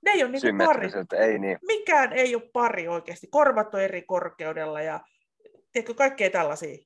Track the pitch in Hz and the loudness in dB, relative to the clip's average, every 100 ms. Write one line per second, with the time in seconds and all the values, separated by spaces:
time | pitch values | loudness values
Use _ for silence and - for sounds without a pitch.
0 | - 403 254 269 - 98 320 269 190 139 | 2 2 2 0 0 2 4 4 0 -6
1 | 90 90 110 104 98 92 370 427 415 311 | -4 2 2 2 -2 -4 -2 -2 2 2
2 | 269 254 254 233 233 247 240 208 165 170 | 4 0 0 -2 -4 -2 0 -2 -4 -6
3 | 165 170 - 285 277 226 214 196 196 185 | -8 -16 -2 2 4 2 -2 -2 -2 -4
4 | - 185 170 - 156 160 156 151 156 151 | -4 -4 -4 -8 -8 -6 -6 -6 -6 -8
5 | - _ _ _ _ _ _ 240 226 226 | -12 _ _ _ _ _ _ -8 -8 0
6 | 277 269 190 185 156 151 156 127 | 0 2 0 0 -2 -4 -10 -14